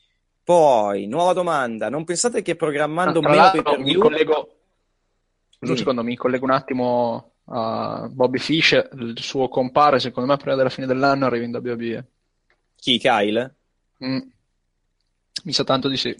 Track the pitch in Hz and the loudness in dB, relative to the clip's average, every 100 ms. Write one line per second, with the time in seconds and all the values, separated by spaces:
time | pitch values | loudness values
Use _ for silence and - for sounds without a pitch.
0 | _ _ _ _ - 175 151 120 104 101 | _ _ _ _ 2 6 6 6 2 -2
1 | 98 139 175 180 175 156 127 113 107 139 | -4 0 0 0 0 -2 -2 -4 -6 -4
2 | 160 170 240 233 190 165 156 143 151 156 | -6 -4 -2 -2 -4 -2 -2 -2 -2 -2
3 | 180 160 147 151 180 160 151 143 135 170 | 0 2 4 6 6 4 0 -2 0 2
4 | 208 151 151 151 - _ _ _ _ _ | 4 2 2 0 -4 _ _ _ _ _
5 | _ _ _ _ _ _ 120 131 147 123 | _ _ _ _ _ _ -4 -2 -2 -2
6 | 117 120 127 127 131 135 - 127 123 123 | -4 -4 -2 -2 0 -2 -2 -4 -2 0
7 | 120 117 - _ - 123 113 110 110 107 | -2 -4 -10 _ -10 -6 -4 -4 -6 -6
8 | 113 131 123 127 - 156 - 139 - 135 | -8 -2 0 0 -2 0 2 2 0 -6
9 | 117 117 - 139 127 - 127 147 147 135 | -10 -10 -8 -4 -2 -2 0 2 4 4
10 | 123 117 127 143 147 135 131 - 135 127 | 0 -4 -2 -2 0 0 0 -2 -4 0
11 | 139 139 131 120 120 117 123 117 117 113 | 2 2 0 -2 -4 -6 -6 -6 -6 -8
12 | 123 _ _ _ _ _ _ _ - 120 | -10 _ _ _ _ _ _ _ -2 0
13 | 131 113 104 110 131 - _ _ _ _ | 2 2 2 -2 -4 -10 _ _ _ _
14 | 131 131 - _ _ _ _ _ _ _ | -6 -6 -8 _ _ _ _ _ _ _
15 | _ _ _ - - - 135 135 139 135 | _ _ _ -14 -6 -4 0 0 0 -4
16 | 123 | -6